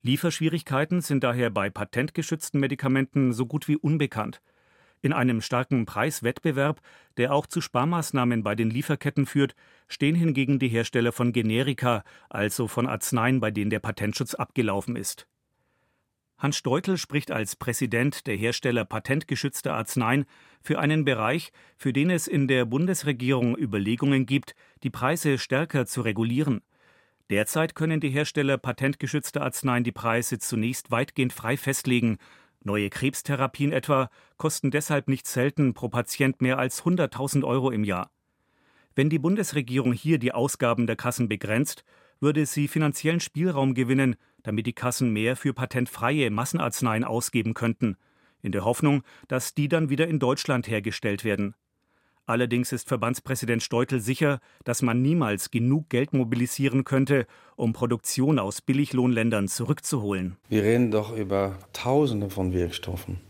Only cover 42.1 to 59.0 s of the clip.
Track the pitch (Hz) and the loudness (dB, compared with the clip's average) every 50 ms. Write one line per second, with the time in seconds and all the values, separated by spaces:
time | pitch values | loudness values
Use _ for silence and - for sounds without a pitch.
42.1 | _ _ 143 147 147 151 151 - - 147 147 139 - 160 156 147 139 - - 156 | _ _ 0 2 2 2 0 0 0 -2 -2 0 0 0 0 0 0 0 -2 0
43.1 | 165 170 - - _ 147 170 185 160 139 135 135 127 123 127 117 131 135 135 127 | 0 0 -2 -4 _ -2 -2 0 2 2 2 2 2 0 2 2 2 2 4 2
44.1 | 117 - _ _ _ _ _ 110 104 110 107 123 - - 123 123 120 - 131 120 | 0 -2 _ _ _ _ _ -4 -4 -2 -2 -4 -6 -2 -4 -4 0 0 0 0
45.1 | 107 107 110 117 127 - - 139 131 - 127 - - 131 123 - - - 117 123 | 2 2 0 0 -2 0 -2 -4 -2 -2 -6 -2 -2 -2 -2 -2 -4 -2 0 0
46.1 | 147 156 135 113 104 107 123 - - 165 156 123 - - 127 117 110 110 113 - | 2 2 2 0 0 -2 -2 -2 -2 -2 -2 -2 -2 0 0 0 2 0 -2 -2
47.1 | 113 120 - - - 120 104 113 110 - 117 113 113 _ - 110 95 _ _ _ | -2 -2 -4 -2 -2 0 0 0 -2 0 0 -2 0 _ 0 -2 -2 _ _ _
48.1 | _ _ _ _ _ _ - 104 95 101 92 113 120 - - 147 143 139 - - | _ _ _ _ _ _ -6 -2 -2 0 0 0 0 2 4 4 2 2 0 -6
49.1 | - - - _ 131 127 - - - - 147 139 175 165 160 135 143 135 160 170 | -20 -20 -8 _ -4 -4 -4 -4 -2 -2 0 2 2 0 2 0 2 0 2 2
50.1 | 160 147 131 123 131 - - - 139 123 110 110 113 107 98 110 98 - - 107 | 2 2 2 2 0 0 0 0 0 0 0 0 -2 -2 -2 -2 -6 -2 -2 -2
51.1 | 101 98 - 110 101 98 101 98 - _ _ _ _ _ _ _ _ _ _ _ | -2 0 0 0 0 0 -2 -4 -6 _ _ _ _ _ _ _ _ _ _ _
52.1 | _ _ _ - 113 120 123 117 123 120 123 - 131 120 - - 135 117 110 117 | _ _ _ -2 0 0 2 2 2 0 0 0 -4 -6 -2 -4 -2 0 0 -2
53.1 | 127 - _ - 131 - - 117 117 113 - - - 117 123 - 135 123 101 117 | -2 -4 _ -4 -4 -4 0 0 0 0 0 0 0 0 0 0 -2 -2 -2 -2
54.1 | 127 - 156 143 139 131 _ _ _ _ - - 120 - 135 120 113 123 127 139 | -2 2 2 0 0 -2 _ _ _ _ -6 -4 -2 0 2 2 2 4 4 4
55.1 | 165 175 135 107 104 98 - - - 120 117 123 139 160 156 _ - 120 139 - | 4 2 2 2 0 -2 -4 -4 -2 0 2 2 2 2 0 _ 0 0 0 2
56.1 | - 135 123 113 123 117 123 120 - - 135 135 123 135 131 - 139 135 131 127 | 0 0 0 0 0 0 0 -2 0 0 0 2 2 0 0 2 2 2 4 4
57.1 | 143 135 113 _ - - - - _ - 127 113 110 - 123 117 120 113 - - | 2 0 0 _ -10 -20 -20 -20 _ -2 -2 -2 0 0 0 0 0 -2 -2 -4
58.1 | - - 127 147 156 127 98 98 - - _ - 131 139 147 - - 123 | 0 0 2 2 2 2 0 -2 -6 -6 _ 0 0 0 0 0 2 2